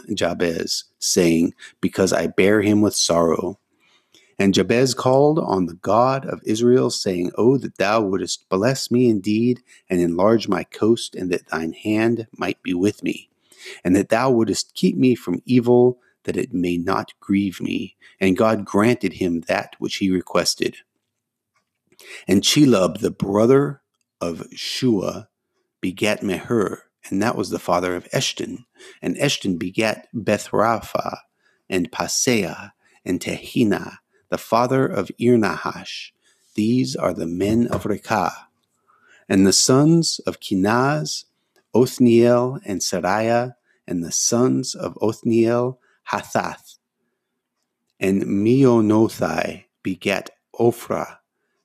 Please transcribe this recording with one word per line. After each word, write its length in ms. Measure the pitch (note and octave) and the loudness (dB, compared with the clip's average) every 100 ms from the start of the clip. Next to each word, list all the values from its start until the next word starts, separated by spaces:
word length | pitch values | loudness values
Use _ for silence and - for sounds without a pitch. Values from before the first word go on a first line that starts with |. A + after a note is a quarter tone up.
| - | -4
Jabez, 680 | G2 E2+ E2+ F2 E2 - - - _ | -4 -4 0 -2 -2 -6 -8 -10 _
saying, 540 | - G2 E2+ E2 E2+ - - _ | -2 2 4 4 0 -4 -18 _
"Because 320 | F#2+ - F#2 | -4 0 0
I 160 | E2 E2 | 0 -2
bear 340 | - F#2+ G#2+ | 2 4 4
him 200 | G#2 G#2 | 4 4
with 120 | G#2 | 2
sorrow." 640 | - - E2+ E2+ D#2 F2+ G2 _ _ _ _ _ _ _ - | 0 0 2 2 0 -4 -8 _ _ _ _ _ _ _ 0
And 140 | G2+ | 2
Jabez 400 | F#2 F#2 A#2 C3+ | 2 2 2 2
called 460 | B2 B2+ C3 D3 D#3 | 0 2 4 4 2
on 260 | - F#2+ | 0 -2
the 100 | F2 | -2
God 520 | F2 F#2+ G#2+ B2+ C3+ E3 | -4 0 2 2 0 -6
of 160 | - | -8
Israel, 460 | - A2 A#2+ B2+ B2 | -4 0 4 4 2
saying, 420 | - G#2 F2 F2 - | -2 -4 -2 -4 2
"Oh, 180 | A2 C3+ | 2 2
that 220 | - - | 0 -2
thou 240 | F#2+ A2+ | 0 0
wouldest 460 | G2+ F#2+ F2+ - - | 0 -2 -4 -8 -4
bless 400 | F#2+ A#2 C3 - | 0 0 -2 -2
me 180 | A#2+ B2 | 2 2
indeed, 540 | G#2+ F#2+ G#2+ A#2+ B2 _ - - | 2 0 0 0 -2 _ -20 -4
and 100 | F#2 | -2
enlarge 480 | F2 E2+ G2+ A2+ G2 | 0 2 2 2 0
my 160 | F2+ | -4
coast, 540 | E2+ - G#2+ A#2 - - | -6 -2 0 0 -2 -8
and 160 | F#2 | -4
that 160 | F2 - | -4 -4
thine 240 | D#2+ D#2+ | -8 -8
hand 540 | - G#2+ G#2+ A#2 A#2 A2+ - | -6 -4 0 0 -2 -8 -8
might 260 | F2 - | -8 -6
be 120 | - | -6
with 280 | F2+ G2+ - | -2 -2 -2
me, 280 | F2+ - - _ _ - - - | -6 -8 -12 _ _ -20 -20 -6
and 140 | F#2 G2 | 0 2
that 140 | - | 2
thou 200 | A2+ C3 | 0 2
wouldest 440 | A#2+ A2 F#2 - | 2 2 -2 -6
keep 200 | - F#3 | -2 0
me 200 | - C3 | 2 2
from 260 | A#2 - F2+ - | 2 -2 -6 0
evil, 520 | B2+ A#2+ B2 B2 B2 _ _ | 2 4 6 4 2 _ _
that 120 | - - | -8 -6
it 160 | - | -4
may 240 | F2+ F2+ F2 | -2 -2 -2
not 380 | F2 G#2+ A2 - | -2 -4 -4 -10
grieve 440 | - G2 G2+ F2 | -2 0 0 -4
me." 340 | F#2 F2+ - _ - - | -6 -6 -8 _ -20 -2
And 160 | F#2+ F#2+ | 0 2
God 300 | A2 G#2+ G2 | 2 0 -2
granted 480 | G2+ A2 - F#2+ | 0 2 2 -2
him 260 | - F#2 E2+ | -2 -2 -2
that 320 | E2 G2 - - | -2 -4 -4 -8
which 180 | G2+ - | -8 -4
he 140 | G2 | -2
requested. 640 | F#2 - F2+ E2+ - - - - _ _ _ _ _ _ _ _ _ _ _ - - - | -2 -2 -2 -2 -2 -4 -6 -20 _ _ _ _ _ _ _ _ _ _ _ -20 -10 0
And 140 | G2 | 2
Chelub, 580 | - D3 C#3+ G#2 F2 G2+ | 2 4 6 6 2 0
the 100 | F#2 | -6
brother 720 | - G2 G2+ A#2 C3+ D3 C#3 _ _ _ - | -4 -2 4 6 4 2 -6 _ _ _ -8
of 260 | E2+ E2 - | -8 -8 -12
Shua, 760 | - - - B2+ G2+ F2+ F2+ A2 _ _ _ _ _ | -12 -10 -2 0 2 0 -6 -12 _ _ _ _ _
begat 400 | F#2+ F#2 G#2+ G#2 | -8 -2 -2 0
Mehir, 600 | G2 F#2 - A#2+ F#2+ F#2 _ _ - | -4 -6 -2 -2 -2 -4 _ _ -6
and 140 | G2 | -2
that 140 | A2 - | -2 -2
was 120 | F#2+ | -4
the 100 | E2+ | -6
father 380 | - F2+ F2+ F2 | -2 -2 -2 -4
of 120 | - | -4
Eshton. 560 | C#3 - - - - - _ - - | -4 -4 -6 -10 -12 -18 _ -20 -10
And 160 | D#2+ F2+ | -8 -2
Eshton 420 | C#3 - G2 F2 | -2 -2 -4 -4
begat 500 | F#2 F#2+ A2 G#2+ - | -6 -2 -2 -4 -10
Bethrapha, 1080 | A#2 G2 G#2 - G2+ A2 A2 - - - - - _ _ _ - | -6 -2 -2 -2 0 0 0 -4 -6 -6 -10 -14 _ _ _ -6
and 200 | F#2 E2+ | -4 -4
Paseah, 800 | - E2+ - - A#2 E2+ - G2+ _ _ _ | -4 -4 -2 0 0 -2 -8 -16 _ _ _
and 160 | G2 F2+ | -6 -6
Tehina, 800 | - - - - A2 E2+ E2+ - _ _ _ | -6 -10 -4 0 0 0 -6 -16 _ _ _
the 100 | - | -8
father 460 | - A#2 B2 C3+ | -2 0 2 0
of 260 | C3 - F2 - | 0 -4 -6 -2
Irnahash. 880 | A#2 A#2+ G2+ D#2+ D#2+ E2+ F#2 - - _ _ _ _ - | 2 4 2 -4 -8 -10 -12 -16 -16 _ _ _ _ -4
These 400 | G#2+ B2 C3 C#3+ | 0 0 -2 -4
are 180 | F#2 | -4
the 140 | F2+ E2+ | -4 -6
men 400 | F2 G2 A2+ A#2+ | -4 0 0 0
of 160 | F#2+ | -4
Rekah. 480 | G#2 G2 - A2 E2+ - - _ _ _ _ _ _ _ - | -4 -6 -2 -2 -2 -6 -16 _ _ _ _ _ _ _ 0
And 180 | F#2+ G2 | 4 4
the 60 | |
sons 640 | - - C3 D3+ E3 D#3 - - | 4 4 4 6 4 2 -4 -6
of 140 | - | -8
Kenaz, 840 | - - G2+ A#2+ C3+ D3+ D3+ - - _ _ _ _ | -4 0 2 2 0 -2 -6 -10 -14 _ _ _ _
Othniel, 840 | A2 B2+ - B2 A#2 A#2 A#2+ B2+ C3+ | 0 2 4 4 6 6 4 0 -6
and 160 | A2 F#2 | -8 -6
Sariah, 720 | - F#2 F2 G#2 A2+ A#2 B2+ - _ _ - | -4 -2 -2 0 0 0 -2 -10 _ _ -8
and 160 | F2+ | -6
the 80 | E2 | -4
sons 640 | - - A#2+ B2+ C3 C3 | -4 0 2 2 0 -4
of 240 | - F#2 - | -8 -10 -4
Othniel, 800 | G#2 A2+ A#2+ A2+ A2+ A#2+ B2 C3+ _ _ - | -4 -2 0 2 2 0 -2 -6 _ _ -10
Hathath. 680 | G#2 - A2 F2+ - - - _ _ _ _ _ _ _ _ _ _ _ - | -8 -4 -4 -4 -8 -20 -20 _ _ _ _ _ _ _ _ _ _ _ -6
And 240 | G2 G2 | -2 0
Meonothai 1400 | - G2+ G#2+ C3 C3 A#2 G#2+ G#2+ A2 - F2 E2 F2 E2+ _ _ | -2 0 2 4 6 6 4 4 2 0 -4 -4 -6 -8 _ _
begat 460 | F#2+ F#2 G#2 F#2+ - - _ - | -10 -6 -4 -4 -6 -18 _ 0
Ophrah, 600 | A#2 - - F2+ D#2+ - _ _ _ _ | 0 0 -4 -6 -6 -12 _ _ _ _